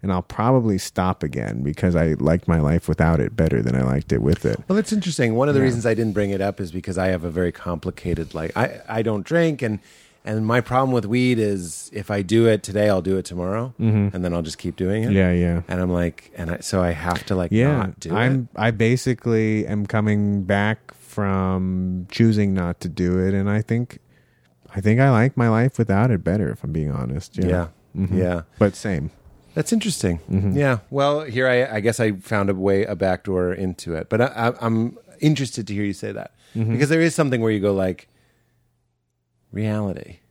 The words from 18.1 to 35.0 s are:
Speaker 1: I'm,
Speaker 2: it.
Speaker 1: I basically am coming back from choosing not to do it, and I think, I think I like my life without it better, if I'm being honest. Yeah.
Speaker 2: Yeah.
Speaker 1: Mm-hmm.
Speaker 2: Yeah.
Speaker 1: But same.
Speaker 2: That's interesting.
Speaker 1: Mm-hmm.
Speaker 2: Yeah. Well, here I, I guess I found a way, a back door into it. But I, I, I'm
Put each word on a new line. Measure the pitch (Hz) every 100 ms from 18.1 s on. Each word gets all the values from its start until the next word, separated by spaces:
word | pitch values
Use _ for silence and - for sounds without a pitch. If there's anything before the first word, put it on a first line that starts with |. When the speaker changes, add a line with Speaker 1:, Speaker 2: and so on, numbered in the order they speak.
Speaker 1:
I'm, | 90 127 135 120
Speaker 2:
it. | -
Speaker 1:
I | 113
basically | 110 113 127 - 120 120 113 110 107 -
am | 104 101
coming | 110 107 104 104 101
back | 92 101 104 110 - -
from | - - 101 95 92 95 92 92 92 92 90
choosing | - 117 107 104
not | 95 87 87
to | 90
do | 78 90 92 92
it, |
and | 98 101
I | 104
think, | 110 117 120 - _ _ _ _ _ _ _ -
I |
think | 98 113
I | 135
like | 117 123 131
my | 117
life | 110 127 -
without | 113 98 123
it | 104 82
better, | 101 82
if | 57
I'm | 69
being | 78 73
honest. | 67 62 71 - -
Yeah. | 90
Speaker 2:
Yeah. | 90 85 - _ -
Speaker 1:
Mm-hmm. | 95 92
Speaker 2:
Yeah. | 90 87 82 -
Speaker 1:
But | 104 -
same. | 113 90 76 - - - _
Speaker 2:
That's | - 156
interesting. | 226 214 - 95 82 -
Speaker 1:
Mm-hmm. | 98 98 95
Speaker 2:
Yeah. | 139 120 -
Well, | 139 139 147
here | 156 120 127
I, | 123 131 110
I |
guess | 107 110
I | 113
found | 98 - 107 98
a |
way, | 95 95 98
a | 107 98
back | 95 90
door | - 92 90
into | 92 95 87 - 82
it. | -
But | 110
I, | 127 113 117
I, | 117 117
I'm | 113 117 -